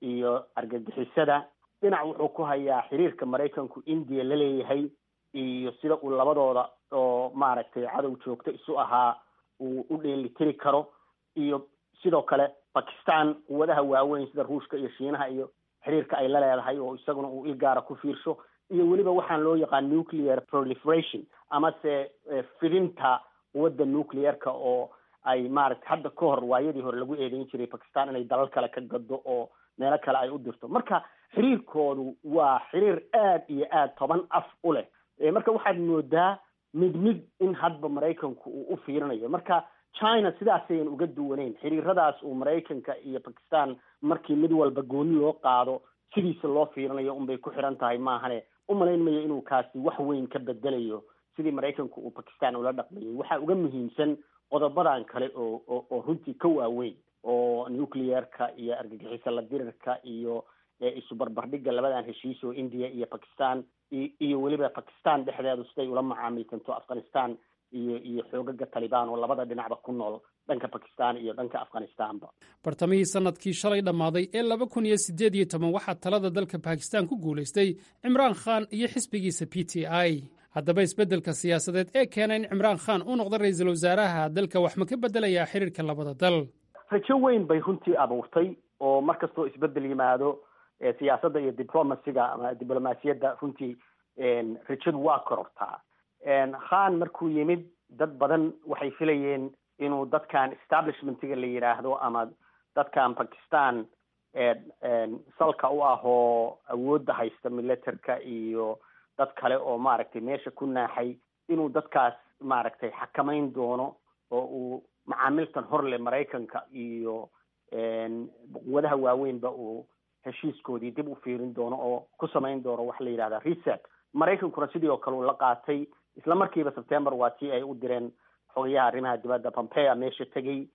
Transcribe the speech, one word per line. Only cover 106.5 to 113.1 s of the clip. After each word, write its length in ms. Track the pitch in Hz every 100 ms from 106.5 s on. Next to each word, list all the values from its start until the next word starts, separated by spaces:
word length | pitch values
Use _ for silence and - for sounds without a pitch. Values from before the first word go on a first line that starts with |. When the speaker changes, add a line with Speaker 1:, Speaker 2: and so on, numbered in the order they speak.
| - -
Speaker 1:
awoodda 400 | 120 131 147 131
haysta 380 | 123 113 - 123
militerka 640 | 120 123 123 - - - 127
iyo 560 | 127 113 110 113 110 110 _ _ _ -
dad 160 | 135
kale 220 | - 127 131
oo 200 | 139 117
maaragtay 420 | 131 117 - 117
meesha 280 | 120 139 -
ku 160 | - 151
naaxay, 520 | 127 117 - 123 123 _ _ -
inuu 200 | 165 151
dadkaas 460 | 151 - 143 120 117 _ -
maaragtay 500 | 139 123 117 - 113
xakamayn 600 | - 123